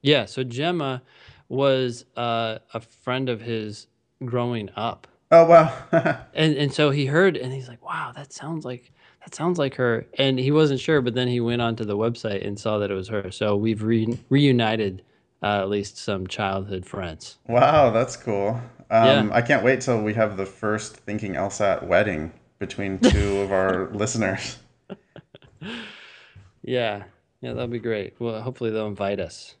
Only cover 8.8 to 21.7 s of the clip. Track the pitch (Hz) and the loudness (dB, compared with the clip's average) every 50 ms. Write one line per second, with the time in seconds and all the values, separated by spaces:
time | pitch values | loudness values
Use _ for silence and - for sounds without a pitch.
8.8 | _ _ _ _ _ _ _ _ - - - - 151 175 185 170 143 135 - - | _ _ _ _ _ _ _ _ -20 -20 -10 -4 -2 -2 0 0 -2 -2 0 0
9.8 | 127 120 117 113 - _ - - 135 135 131 127 127 135 147 156 156 147 139 127 | 0 2 0 0 -4 _ -2 0 2 2 2 2 2 2 4 4 4 4 2 0
10.8 | - - 160 147 127 120 110 127 127 123 123 120 117 117 120 120 117 117 113 110 | 0 2 2 2 2 0 -2 0 -2 0 0 0 0 0 0 0 0 -2 -2 -4
11.8 | 113 104 101 101 110 117 117 - - 110 101 98 - 101 101 104 - 113 107 104 | -4 -4 -2 -2 -2 -2 -2 -4 -6 -6 -6 -4 -6 -6 -8 -4 -4 -2 -2 -2
12.8 | 101 98 101 95 92 - 110 101 98 92 95 - - 104 104 101 107 113 110 104 | -2 -2 -4 -6 -6 -4 -6 -6 -6 -6 -6 -4 0 0 0 2 0 0 -2 0
13.8 | 107 110 117 110 113 117 120 - - _ 127 143 147 139 127 120 117 110 110 110 | 0 0 2 2 2 0 -4 -6 -2 _ 2 4 6 6 4 4 2 2 0 0
14.8 | 107 98 95 98 _ _ _ _ _ _ _ _ - 101 104 101 95 98 104 101 | -2 -4 -4 -8 _ _ _ _ _ _ _ _ -2 0 0 0 0 0 -2 -2
15.8 | 98 98 - - - - 101 95 92 92 - - 107 98 95 98 98 101 98 92 | -4 -6 -10 -10 -6 -6 -4 -4 -6 -8 -6 -4 -4 -2 -2 -4 -6 -6 -8 -10
16.8 | 90 - - 101 92 85 80 - - - - _ _ - 117 120 - 143 156 151 | -8 -10 -10 -8 -8 -10 -10 -14 -18 -20 -20 _ _ 0 2 4 4 6 6 6
17.8 | 139 120 107 113 131 131 - - - 123 104 98 98 104 117 120 120 - - - | 4 4 4 2 0 -2 -6 -10 -6 -4 -2 -2 -2 -2 -4 -6 -10 -14 -20 -20
18.8 | - _ 113 113 135 135 139 143 107 104 - 117 117 135 143 117 98 127 135 123 | -6 _ 4 6 6 6 6 6 2 2 0 0 2 2 2 4 4 4 2 2
19.8 | - - 120 110 107 107 104 113 110 104 98 95 98 95 - - - 107 107 107 | 0 -2 0 0 0 -2 2 2 0 0 0 -6 -8 -8 -8 -6 -4 -2 -2 -2
20.8 | - - - - _ - 104 104 107 98 92 67 95 101 - - 104 98 | -4 -10 -16 -16 _ -8 -8 -6 -6 -6 -4 -4 -4 -4 -2 0 0 0